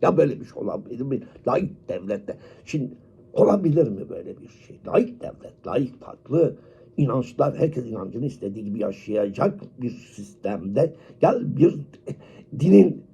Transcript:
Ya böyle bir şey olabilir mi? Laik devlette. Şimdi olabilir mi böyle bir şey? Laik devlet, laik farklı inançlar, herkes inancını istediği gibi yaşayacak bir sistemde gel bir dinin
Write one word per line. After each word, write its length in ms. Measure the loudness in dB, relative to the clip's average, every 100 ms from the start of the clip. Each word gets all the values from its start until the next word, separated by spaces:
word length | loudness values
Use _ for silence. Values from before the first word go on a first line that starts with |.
Ya 160 | 2 4
böyle 220 | 2 0
bir 60 | -10
şey 180 | -10
olabilir 380 | -8 -8 -10 -10
mi? 180 | -6 -6 -8 -8 -2
Laik 420 | -2 -2 -8 -10
devlette. 480 | -10 -6 -8 -8 -16 -16 -20 -8
Şimdi 260 | -6 -6 -10 -20 -20 -10
olabilir 540 | 2 4 4 2 2 2
mi 220 | -2 -10
böyle 280 | -12 -12 -16
bir 100 | -20
şey? 320 | -20 -20 -18 -2
Laik 340 | 0 0 -6
devlet, 460 | -14 -14 -20 -16 -6
laik 320 | -4 -4 -8
farklı 560 | -20 -20 -4 0 0 -2 -18 -20 -16 -2
inançlar, 600 | 0 0 -4 -2 -2 2
herkes 280 | -2 -2 -8
inancını 400 | -8 -8 -6 -6
istediği 400 | -6 -10 -8 -8
gibi 140 | -6
yaşayacak 1000 | -6 -6 -4 -2 -2 0 -2 -2 -14 -10
bir 80 | -8
sistemde 1040 | -8 -18 -18 -18 -10 -6 -6 -4 0 0 -2 -20 0
gel 380 | 2 2 -2 4
bir 220 | 4 4 -12 -18 -16 -16 -16 -20 -14 -2
dinin 440 | 8 10 8 4 -12